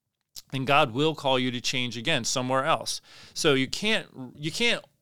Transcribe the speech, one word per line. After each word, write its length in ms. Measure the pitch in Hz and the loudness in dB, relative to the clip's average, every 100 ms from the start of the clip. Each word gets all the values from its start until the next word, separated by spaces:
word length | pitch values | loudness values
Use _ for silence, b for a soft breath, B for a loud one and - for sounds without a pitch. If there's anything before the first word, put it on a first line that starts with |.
| _ _ _ - - | _ _ _ -20 -8
and 140 | 135 135 | -4 4
God 260 | 143 139 | 4 4
will 220 | 120 156 | 2 0
call 240 | 151 135 131 | 0 0 0
you 120 | 127 | 0
to 100 | 120 | -2
change 360 | - 131 123 120 | -4 -2 -4 -4
again 280 | 165 143 | -2 -2
somewhere 400 | 113 135 127 131 | 0 -2 0 0
else. 380 | 147 127 110 - B B B | 2 0 -2 -8 B B B
So 180 | - 160 | 0 4
you 140 | 135 131 | 4 2
can't, 400 | - 208 208 - - 123 | -2 0 -2 -4 -14 -16
you 160 | 143 151 | -8 -8
can't 320 | 160 233 185 - _ | 0 0 0 -6 _